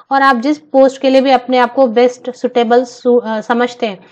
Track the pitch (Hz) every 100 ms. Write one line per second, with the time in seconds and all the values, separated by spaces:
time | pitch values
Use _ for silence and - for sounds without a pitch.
0 | - 269 269 247 262 302 _ 269 269 262
1 | 269 262 262 254 - 254 240 254 262 220
2 | 247 247 - 247 254 247 233 240 254 -
3 | 247 240 220 220 214 240 247 - 226 185
4 | -